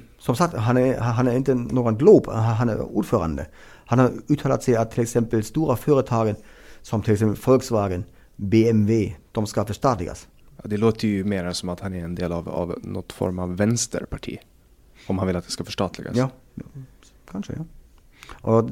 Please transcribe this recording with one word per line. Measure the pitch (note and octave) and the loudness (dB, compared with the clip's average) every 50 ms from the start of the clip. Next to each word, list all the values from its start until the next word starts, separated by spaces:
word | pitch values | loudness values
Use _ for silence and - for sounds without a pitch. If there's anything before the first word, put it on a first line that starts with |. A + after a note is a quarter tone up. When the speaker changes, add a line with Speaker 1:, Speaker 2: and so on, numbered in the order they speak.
| - - _ - | -8 -18 _ -8
Speaker 1:
som | - - B2+ | -4 -2 0
sagt, | - F3 E3+ E3+ | 0 0 0 0
han | - A2 A#2+ B2 B2+ | 0 0 2 4 4
är, | B2+ C3 B2+ - | 4 2 2 0
han | A2+ A#2+ A#2 A#2 B2+ B2+ | -2 -2 0 2 2 2
är | A#2 | 2
inte | C3 C3+ C3+ C3 | 0 2 2 0
någon | B2 A#2+ - C3 B2+ A#2+ A#2 A2 A2 | 0 0 -2 -2 0 0 0 2 4
glob, | C#3+ G3+ G#3+ D3+ - - | 8 8 8 8 8 4
han | - A2 A2 A2+ A2+ A2 B2 A#2+ | -2 0 0 0 0 2 0 0
är | A2 A#2+ | 0 -2
ordförande. | B2 - - - - - - A2 E2+ E2 D2+ C#2 C#2 - - - - - - - - | -4 -4 -4 -4 -2 0 0 0 2 0 -4 -4 -8 -10 -14 -20 -20 -20 -20 -18 -8
Han | - A#2+ B2 | 0 2 4
har | C3 A#2+ - A2 - - | 4 4 2 0 -2 -2
uttalat | D3+ C#3 - C#3+ C3 C3 - | 0 0 0 0 -2 0 2
sig | - B2 | 2 2
att | A2 A2+ A2+ | 2 2 0
till | - - A#2 | 0 -2 -2
exempel | A#2 - B2 A#2 A2+ - A2 G#2 | 0 0 0 0 0 0 -2 -2
stora | - - D3+ D#3+ D3 B2 | -2 -2 -2 0 0 -2
företagen | - - - D3 C3+ B2+ - B2 A2+ A2+ G#2+ G#2 - - - - - - - - - | -2 2 2 2 2 2 2 0 0 0 0 -2 -4 -8 -16 -20 -20 -20 -20 -20 -20
som | - - - A2 | -10 -6 -4 -2
till | F#2 G#2+ G#2+ | 0 0 2
exempel | G2 A2+ A2 G2+ - - | 2 2 0 0 0 2
Volkswagen, | - C3 C3 - - A#2 G#2+ G2+ G2 F#2 F2 - - - - - - _ | 4 4 4 4 2 0 0 0 0 -2 -4 -6 -8 -12 -20 -20 -20 _
B | - G2+ G2 F#2+ A2 A2+ A#2 | -8 -2 2 4 4 6 6
M | A2+ G#2+ | 4 4
W, | G#2 G2+ A2+ A2+ G#2 - - - - _ | 4 4 4 2 2 0 -4 -10 -14 _
de | - A#2 G#2+ G2+ | -6 -4 -4 -4
ska | - A2+ G2+ | -2 -2 -2
förstatligas. | G2 G2+ - - C#3 B2 G2 F2+ - - - - - _ _ - - - - | -4 -4 -2 0 0 0 0 -2 -8 -10 -12 -16 -20 _ _ -20 -20 -20 -16
Speaker 2:
Ja, | - | -8
det | G#2 G#2 G2+ | -6 -2 2
låter | A2 A2+ G#2+ - - G#2+ | 2 2 2 2 0 0
ju | G#2 G2 F#2+ | 0 0 0
mer | G#2 G2+ F#2+ F2 F2+ | 0 -2 -2 -2 -4
som | F2+ - - F2+ | -6 -6 -6 -6
att | F2 - | -6 -6
han | - G2 F#2 | -6 -8 -8
är | F2+ E2+ | -6 -8
en | E2+ F2 | -8 -6
del | F2 F2+ E2+ | -4 -4 -4
av, | E2+ E2+ E2 E2+ | -4 -4 -6 -6
av | - - F2 E2+ F2+ - - | -4 -4 -4 -4 -6 -8 -8
något | F#2 F#2+ F#2+ - - - | -8 -8 -10 -10 -10 -6
form | - G2 F#2+ F#2 F2+ | -4 -2 -2 -2 -4
av | F2+ F2+ F2+ F2+ | -4 -4 -2 0
vänsterparti, | G#2 G#2+ A#2 A#2 - - - - - - - - - - - - - _ _ _ _ _ _ _ _ - - - - - | 0 0 0 0 -2 -6 -6 -8 -8 -8 -10 -10 -10 -10 -12 -12 -14 _ _ _ _ _ _ _ _ -20 -20 -14 -8 -6
om | G2 F#2 | -4 -2
han | G2 F#2 | -2 -2
vill | F2+ | -2
att | F2 - | -4 -6
det | - | -8
ska | - - - | -10 -10 -10
förstatligas. | - - - G2+ F2+ - - - - - A#2 | -8 -6 -6 -6 -6 -6 -10 -10 -6 -2 -2
Speaker 1:
Ja, | C3 C3+ - - - _ _ - - - - C3+ C3 - - - - - _ _ _ - | -2 -2 -4 -10 -20 _ _ -18 -16 -16 -16 -20 -20 -20 -20 -20 -20 -20 _ _ _ -14
kanske, | - G3 G3+ - - - | -10 -10 -10 -8 -10 -10
ja. | D#3+ E3 - - - - _ _ _ _ _ _ - - | -12 -12 -16 -20 -20 -20 _ _ _ _ _ _ -20 -20
Och | - - - - A2 A2+ A2+ B2 | -18 -8 -2 0 2 2 2 0